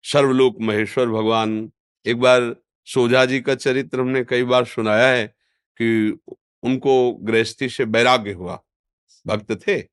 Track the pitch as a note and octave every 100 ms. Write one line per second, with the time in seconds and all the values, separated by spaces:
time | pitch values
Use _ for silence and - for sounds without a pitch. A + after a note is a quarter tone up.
0 | - D3 C#3 C3 C3 A2 A2+ G#2+ G#2+ -
1 | A#2+ A2 A2 A2+ A2 A2 A2 _ _ _
2 | B2 A#2+ B2+ B2+ A#2+ A#2 _ _ - C3+
3 | A#2+ B2+ C3 C3 C3 C3 C#3 C3 C3+ C3
4 | B2+ C3 A#2+ B2 B2 B2 A#2+ - A2 G#2+
5 | B2+ B2 G#2+ _ _ _ _ _ A#2 A2+
6 | G#2+ - - - _ _ A#2+ C3 C3+ C3
7 | B2 A2 G#2+ A2+ A2+ - C3 - A#2 A2+
8 | A#2+ B2+ G#2 F2+ F2+ E2+ _ _ _ _
9 | _ _ - G#2+ - G#2+ - F3 F#2